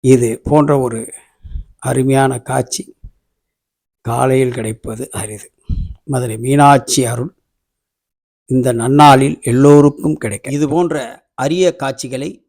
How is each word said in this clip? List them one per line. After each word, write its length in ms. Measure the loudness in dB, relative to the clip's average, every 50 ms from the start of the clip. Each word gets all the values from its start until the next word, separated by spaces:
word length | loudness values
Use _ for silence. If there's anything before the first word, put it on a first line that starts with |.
| 4
இது 260 | 4 4 4 2 -2 -4 -6 _
போன்ற 280 | 0 2 2 2 2 0 0
ஒரு 200 | 0 -4 -6 -8 -12 -14 -18 -20 _ _ _ _ _ -14 -14 -14 -14 _ _ _
அருமையான 600 | -6 -4 -2 -2 0 0 2 2 0 0 -2 -6
காட்சி 420 | _ -6 -6 -6 -4 -6 -8 -12 -12 -14 _ _ -20 -20 _ _ _ _ _ _ _ _ _ _ _ _ _ _ _ _ _ _ _
காலையில் 500 | -6 -4 -2 0 0 2 0 0 -2 -4
கிடைப்பது 460 | -6 -8 -8 -10 -10 -12 -14 -12 -12 -14 -10
அரிது. 360 | -10 -10 -10 -10 -14 -16 -18 _ _ _ _ -8 -6 -6 -6 -10 -12 _ _
மதுரை 320 | -6 -4 -4 -4 -4 -6
மீனாட்சி 640 | -6 -2 0 2 4 6 6 6 4 2 -2 -2 -2 -2
அருள் 280 | -2 -4 -6 -8 -10 _ _ _ _ _ _ _ _ _ _ _ _ _ _ _ _ _ _ _ _ _ _ _ _
இந்த 200 | -2 0 0 0 -2
நன்னாளில் 640 | -2 -2 0 4 6 8 8 8 6 4 0 -2 -4
எல்லோருக்கும் 760 | -4 -2 2 4 6 6 8 8 6 4 2 0 -4 -4 -4 -4
கிடைக்கும். 340 | -6 -8 -8 -8 -8 -8 -4
இது 100 | -4 -2 -2
போன்ற 260 | 0 -2 -2 -2 -2 -6 -8 -8 -14 -20 _ _ _
அரிய 400 | -6 -4 -4 0 0 0 0 0
காட்சிகளை 560 | -2 -8 -8 -8 -8 -12 -10 -10 -10 -10 -10 -12 _ _